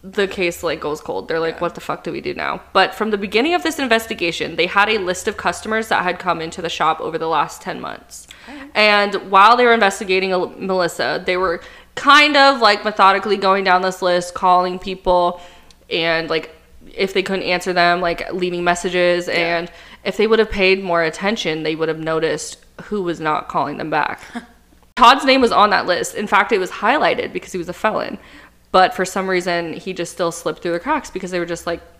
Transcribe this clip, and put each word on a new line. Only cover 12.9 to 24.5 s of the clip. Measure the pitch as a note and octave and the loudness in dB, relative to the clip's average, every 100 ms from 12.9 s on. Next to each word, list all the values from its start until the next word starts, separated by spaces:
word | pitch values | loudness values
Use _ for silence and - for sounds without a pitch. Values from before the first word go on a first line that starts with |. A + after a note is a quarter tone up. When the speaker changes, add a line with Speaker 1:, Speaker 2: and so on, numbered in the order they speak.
| G#3 F#3+ G3 G3+ G3 | 4 4 4 0 0
Speaker 1:
going | G3 G3 | 2 2
down | F#3+ F3+ | 4 2
this | F#3 F#3 | 2 -2
list, | F#3 F3+ F3 | 0 0 -2
calling | - F#3 F3+ F3+ F3+ | -2 4 4 2 -4
people, | G3 F#3 - F3+ F3 F3 - - - _ _ | -8 -6 2 2 2 -2 -14 -20 -20 _ _
and, | F3+ E3 E3 E3 | -2 0 -2 -2
like, | D#3+ D3+ - _ - - - | -4 -4 -18 _ -20 -20 -4
if | F#3+ | -2
they | G3 | -2
couldn't | F#3+ F#3+ | -2 -4
answer | - F3+ F#3 | -2 -2 -2
them, | F3+ F3 F3 | 2 2 2
like, | F3+ E3+ - | 0 -4 -6
leaving | F#3 F3+ F3 | -4 -4 -2
messages, | F3 F3 F#3 F3+ F3 F3 F3 | 0 0 0 0 2 2 0
Speaker 2:
Yeah. | E3+ E3+ E3+ | -2 0 -2
Speaker 1:
and | F3 - - - | -6 -14 -20 -10
if | A3 F#3+ | -8 0
they | A3 | 2
would | A3 | 4
have | G#3+ | 2
paid | G3+ F#3 F#3+ | 2 2 2
more | F#3+ E3+ | 2 0
attention, | D#3+ - G3 A3 E3+ D#3+ | 0 -2 -4 -2 -4 -4
they | D#3 D#3+ | -4 -2
would | D#3+ | -4
have | D#3+ | -4
noticed | D#3+ D#3+ D#3+ D3+ - - _ - - | -2 -2 -2 -2 -8 -14 _ -20 -8
who | G#3 | -4
was | F3 D#3+ | -4 -4
not | D#3 D3+ - | -2 -4 -2
calling | F3 C#3 D3+ | -4 -2 -4
them | D#3+ | -4
back. | D3+ - - - | -2 -2 -6 -12
Speaker 2:
<laughs> | A#3+ - | -16 -16